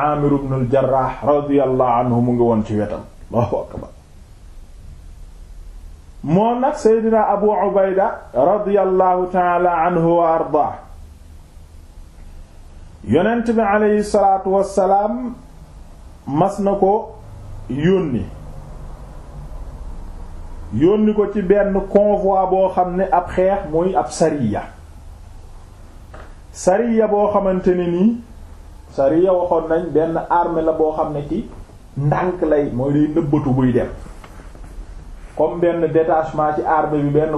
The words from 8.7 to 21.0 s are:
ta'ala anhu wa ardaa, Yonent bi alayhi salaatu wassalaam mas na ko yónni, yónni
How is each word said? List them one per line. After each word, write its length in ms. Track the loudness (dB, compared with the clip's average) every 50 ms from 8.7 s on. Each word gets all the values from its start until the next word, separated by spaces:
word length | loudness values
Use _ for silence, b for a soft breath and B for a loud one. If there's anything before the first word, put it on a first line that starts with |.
| 2 2 2 2 4 4 4 4 2 2 0 0
ta'ala 400 | 0 2 2 2 2 2 2 2 2 2 0 2
anhu 300 | 2 2 2 4 4 4
wa 160 | 4 4 2
ardaa, 380 | 0 0 0 0 0 0 0 -2 -8 -14 -18 -20 -20 -20 -20 -20 -20 -20 -20 -20 -20 -20 -20 -20 -20 -20 -20 -20 -20 -20 -20 -20 -20 -20 -20 -20 -20 -20 -18 -18 -18 -18 -20 -20 -20 -20 -20 -20 -20 -20 -20 -20 -12 -4 0
Yonent 380 | 2 2 2 2 0 0 0 0
bi 120 | 0 0
alayhi 420 | 2 2 2 2 2 2 2 2 0
salaatu 460 | 2 2 2 4 4 2 2 0 0
wassalaam 840 | 2 2 0 0 0 0 2 4 4 2 2 0 -2 -4 -6 -8 -10 -12 -16 -20 -20 -20 -20 -20 -20 -20 -20 -20 -20 -20 -20 -20 -20 -16 -10 -4
mas 320 | 0 2 2 0 0 0
na 140 | -2 0 0
ko 400 | 2 2 2 2 2 -2 -6 -14 -16 -18 -18 -16 -16 -16 -14 -14 -12 -10 -8
yónni, 560 | -4 0 2 4 4 2 2 0 -2 -4 -6 -6 -12 -14 -16 -16 -14 -14 -14 -14 -14 -14 -14 -14 -14 -14 -16 -16 -16 -18 -18 -16 -16 -14 -14 -12 -12 -12 -12 -12 -14 -14 -12 -12 -12 -12 -12 -12 -12 -12 -14 -14 -14 -14 -12 -12 -12 -12 -10 -6 0
yónni 400 | 4 4 6 6 6